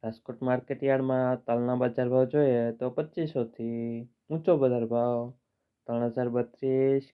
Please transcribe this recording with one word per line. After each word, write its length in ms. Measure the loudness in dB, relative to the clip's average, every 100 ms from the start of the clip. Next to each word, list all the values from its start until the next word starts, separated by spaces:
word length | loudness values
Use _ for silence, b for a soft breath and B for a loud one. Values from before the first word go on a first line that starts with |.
રાજકોટ 360 | -10 -10 -14 -6
માર્કેટ 400 | -2 -2 -2 -2
યાર્ડમાં 600 | 2 2 2 0 0 -2
તલના 360 | 0 0 0 0
બજાર 300 | 0 0 2
ભાવ 180 | 2 2
જોઈએ 380 | 4 4 4 0
તો 180 | -2 -4
પચીસો 560 | -4 -6 -4 -4 -2 -4
થી 380 | -6 -6 -4 -6 -6 -10 _
ઊંચો 280 | _ -4 2 4
બજાર 280 | 4 2 0
ભાવ 300 | 0 0 -2 -4 -12 _ _ _ _ -6
ત્રણ 240 | -2 -2
હજાર 180 | -2 -2
બત્રીસ. 760 | -2 -4 -4 -2 2 2 2 -2